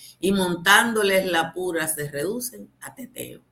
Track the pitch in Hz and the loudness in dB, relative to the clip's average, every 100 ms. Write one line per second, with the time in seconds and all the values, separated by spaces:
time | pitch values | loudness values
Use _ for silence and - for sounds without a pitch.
0 | - - 185 196 180 165 180 214 233 220 | -20 -4 0 2 2 2 4 6 6 2
1 | 202 190 185 165 165 180 180 165 156 151 | 2 2 2 0 0 -4 -4 -2 -2 -4
2 | 147 143 170 240 240 208 202 _ 139 - | -6 -4 -4 -4 -8 -12 -18 _ -18 -16
3 | 247 - - - _ | -16 -12 -12 -14 _